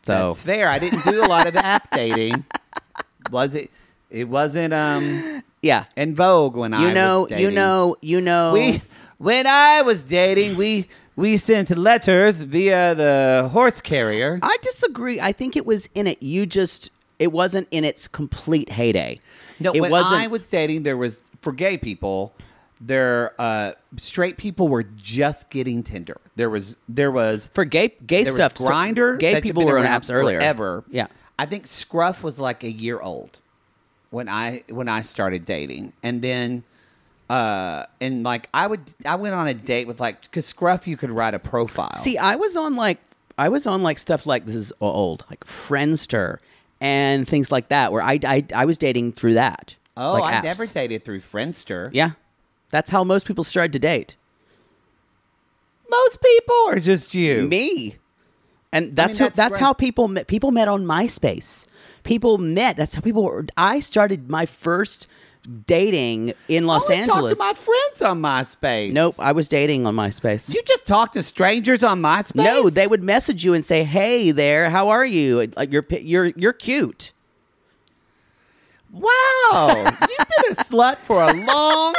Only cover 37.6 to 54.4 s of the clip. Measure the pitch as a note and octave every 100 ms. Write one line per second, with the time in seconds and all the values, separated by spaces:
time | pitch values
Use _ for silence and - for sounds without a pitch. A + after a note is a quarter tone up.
37.6 | F#2 D2+ - _ C3 C3 A#2 A#2 - D3
38.6 | G3+ G#3+ C#3 _ C#3+ F3+ G#3 F#3 D#3 A#2+
39.6 | C3 A#2+ A#2+ A#2 A#2+ G2 - - - -
40.6 | F3 F3+ - D3+ C3 A2+ A2+ G2+ - A#2+
41.6 | A#2 - D#2 - - A#3 F#3+ A#3 G#4 F4
42.6 | D#4 B3+ G#3+ F3 _ _ _ - D3 A#3+
43.6 | A3+ F#3+ F3 C#3+ - E3 D3+ B2 A2 A2+
44.6 | G2+ - G#2 G2 F#2 D#2+ - - - -
45.6 | - C#3+ D3 D#3 - A#2 F#2 - _ _
46.6 | _ _ C#3 C#3 C#3 C#3 B2+ D3+ C3 C3+
47.6 | - C#3+ A#2 G#2+ A2+ C#3+ C3+ C#3 C#3+ A2
48.6 | C#3 D#3+ C#3 B2 A#2+ - A#2+ A2+ B2 -
49.6 | - - _ - C#3 G3 D#3+ A#2 C#3 F3+
50.6 | A3+ E3 B2 A2 - G2 - G#2 C#3 E3+
51.6 | - F#2 G#2 C3 D#3+ D#3 _ _ _ _
52.6 | _ D3+ - F#3+ F#3 F#3+ - F#3 E3 F#3
53.6 | E3+ C#3 D3+ C#3+ - - _ _